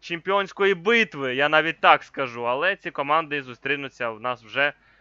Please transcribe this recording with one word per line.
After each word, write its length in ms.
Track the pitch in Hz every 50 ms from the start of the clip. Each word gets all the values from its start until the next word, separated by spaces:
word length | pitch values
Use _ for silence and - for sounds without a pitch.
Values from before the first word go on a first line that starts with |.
чемпіонської 720 | - - 170 165 - 185 196 202 190 185 - 196 196 196 190
битви, 600 | 165 165 214 233 226 214 - - 143 135 127 123
я 140 | 135 143 147
навіть 320 | 156 156 156 165 160 _
так 220 | - 175 156 143
скажу, 460 | - - - 147 135 123 117 120 120 117
але 280 | 127 139 170 190 196
ці 140 | - - 170
команди 520 | - 151 139 143 151 165 160 143 147 143
зустрінуться 680 | 131 127 117 - - 135 143 143 139 127 - - 123 117
в 100 | 110 107
нас 220 | 117 127 123 113
вже 300 | 110 104 107 131 143 147 - _ _ _ _ _